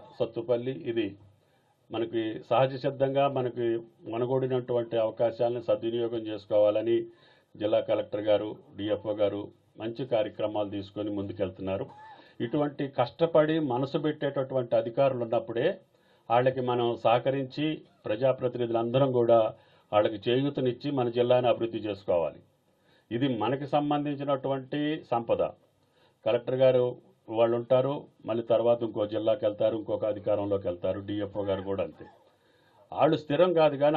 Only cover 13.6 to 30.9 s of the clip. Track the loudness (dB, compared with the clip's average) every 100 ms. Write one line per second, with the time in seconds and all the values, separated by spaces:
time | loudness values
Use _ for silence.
13.6 | 0 -2 -2 -2 -2 -4 -4 -4 -4 -4
14.6 | 0 0 0 0 0 0 -2 -2 -2 -2
15.6 | -2 -2 _ _ _ _ 0 2 4 2
16.6 | 0 0 0 2 4 4 2 -2 -4 -4
17.6 | -4 -4 -10 _ -6 0 2 2 -2 -2
18.6 | 0 0 2 2 4 4 6 6 4 -2
19.6 | _ _ _ 2 2 0 0 2 2 0
20.6 | -2 -2 -4 -2 0 2 4 4 4 2
21.6 | -2 -4 -6 -6 0 0 0 -4 _ _
22.6 | _ _ _ _ -8 -2 -2 0 -2 -2
23.6 | -2 -2 0 -2 -2 -4 -2 -2 -2 -4
24.6 | -4 -4 -4 -4 -4 -4 0 0 -2 -6
25.6 | _ _ _ _ _ _ -2 -2 0 4
26.6 | 6 6 2 -2 -14 _ -6 2 2 2
27.6 | 2 2 2 -4 -10 _ -6 -4 2 2
28.6 | 4 2 0 -2 -2 0 0 0 0 0
29.6 | 0 0 -4 -2 -2 -2 -2 0 0 -2
30.6 | -2 -4 -4